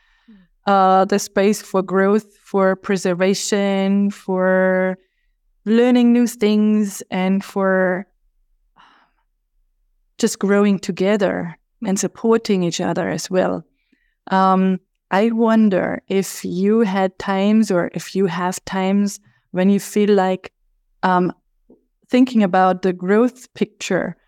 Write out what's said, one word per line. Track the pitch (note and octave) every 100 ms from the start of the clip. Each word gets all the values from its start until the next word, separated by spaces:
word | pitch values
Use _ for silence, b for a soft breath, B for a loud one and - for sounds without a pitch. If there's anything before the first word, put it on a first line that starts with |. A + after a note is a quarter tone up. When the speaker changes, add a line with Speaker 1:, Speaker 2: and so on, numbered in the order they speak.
| b b b
Speaker 1:
Mm. | G3+ F3+ _ -
Speaker 2:
uh, | G3 F#3+ F#3+ F#3+
the | G3+
space | - G#3 G3 G#3
for | - F#3+
growth, | F#3+ F#3+ F#3+ G#3+ G#3+ _
for | - G3 F#3+ F#3+
preservation, | - F#3+ F#3 F3 F#3 G3 - G3+ G3 G3 F#3+ G3+ G3+
for | - - F#3 F#3 F#3 F#3 F#3 F#3 F#3 _ _ _ _ _ _
learning | G#3 A3+ B3 B3 A#3+
new | A#3+ A#3+
things, | - G#3 G#3+ G#3+ G#3+ G3+ - -
and | F#3 F#3 G3
for | - G3+ F#3+ F#3 F#3 F3+ - _ _ _ _ _ _ _ b b b b _ _ _ _ _ _ _ _ _ -
just | A3 -
growing | F#3+ G3+ G#3 F#3+
together | - E3+ F#3 G#3+ F#3 F3+ F3 - _ -
and | G3+ G3
supporting | F3+ - A3+ A3+ A3+ F#3+
each | F3 -
other | F3 F3+ E3+
as | E3 -
well. | F#3 F3+ F3+ - _ _ _ _ _ -
Um, | F#3+ F#3+ F#3+ F#3+ F#3 _ _ -
I | F#3+ A3+
wonder | A3+ A3+ A3 G#3+ F#3 - - -
if | F#3+ F#3 -
you | F#3 F3 G3+ A3+
had | G#3+ G3 F#3+ -
times, | - F#3+ G3+ A3 G#3
or | F3+ -
if | F3 -
you | F#3+ F#3+
have | E3+ F3+ F3+
times | - F#3+ F#3+ G3+ G3+ - _ _ _
when | F3+ F#3+
you | G3+
feel | - G#3 G#3
like, | G3 F#3 F#3 - _ _ _ _ -
um, | F#3 F3+ F3+ - _ _ _ _ _ _ -
thinking | B3 B3+ A3
about | G3 F#3 F#3 F3+
the | F#3+
growth | F3+ F3+ G#3+ B3 B3 -
picture, | - G#3+ - - F#3 - -